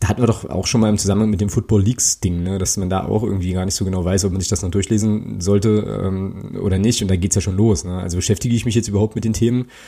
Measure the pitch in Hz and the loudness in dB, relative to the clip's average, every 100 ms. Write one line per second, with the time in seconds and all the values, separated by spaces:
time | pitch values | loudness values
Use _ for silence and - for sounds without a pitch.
0 | - 117 120 110 - 90 95 120 107 104 | 0 2 2 0 -4 -4 0 2 2 2
1 | 95 98 110 95 104 - - 107 98 127 | 2 2 2 0 0 -2 2 2 2 0
2 | - - 90 87 90 95 92 104 92 95 | -2 0 -2 -2 -2 -2 -2 -2 -2 -2
3 | - 104 110 98 90 92 95 - 95 92 | 0 0 0 -2 -2 -2 -2 -2 -2 0
4 | 87 95 98 95 87 98 92 101 98 107 | 0 2 0 -2 -2 -2 0 -2 0 2
5 | 107 107 - 104 87 101 113 107 101 104 | 2 0 -2 -4 0 2 4 2 0 -2
6 | 95 95 95 - - 101 98 92 110 120 | -2 -2 -4 -8 -10 -6 -2 2 2 2
7 | 95 92 95 104 98 92 113 95 90 90 | 0 0 2 0 0 2 4 2 -2 -6
8 | 92 90 - 104 127 117 117 110 104 101 | -4 -2 0 0 0 0 0 0 0 0
9 | 107 117 110 107 117 123 123 - | 0 0 -2 0 2 0 -4 -12